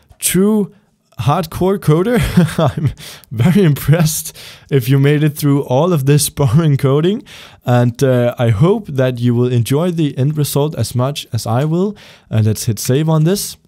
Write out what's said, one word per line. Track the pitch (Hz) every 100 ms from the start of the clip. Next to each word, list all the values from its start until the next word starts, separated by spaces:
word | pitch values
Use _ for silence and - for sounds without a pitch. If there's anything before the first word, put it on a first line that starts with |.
| _ _
true | - 175 202 220 196 - _ _ _ -
hardcore | - 165 160 - 180 202
coder. | - 151 208 233 135 185 165 -
<laughs> | 151 -
I'm | 139 - - - -
very | 110 165 190
impressed | 170 135 - 165 156 - - - - - -
if | 139 117
you | 139
made | 139 147
it | 151 147
through | 143 139
all | - 127 175
of | 160 135
this | 147 -
<laughs> | -
boring | 139 139 156 135
coding. | 135 143 170 220 - - - - -
And, | 123 120 -
uh, | 135 127 120 120
I | 117
hope | 101 165 226 202
that | 135 131 123
you | 120 120
will | 123
enjoy | 120 110 139 185
the | 170 151 -
end | 135 151
result | 139 143 151 160
as | 117 120
much | 131 143 -
as | 110 113
I | 120 156
will. | 170 202 202 - - -
Uh, | 110
let's | 110 101 -
hit | 101
save | - 131 160
on | 156
this. | 156 202 - -